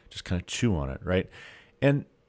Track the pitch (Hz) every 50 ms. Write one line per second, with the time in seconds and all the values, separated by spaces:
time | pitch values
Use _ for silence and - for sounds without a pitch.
0 | _ - - - - - 92 87 - - - - - 120 98 80 69 67 65 -
1 | - - 92 92 - - - - - - - - - _ _ _ - 139 143 143
2 | - - _ _ _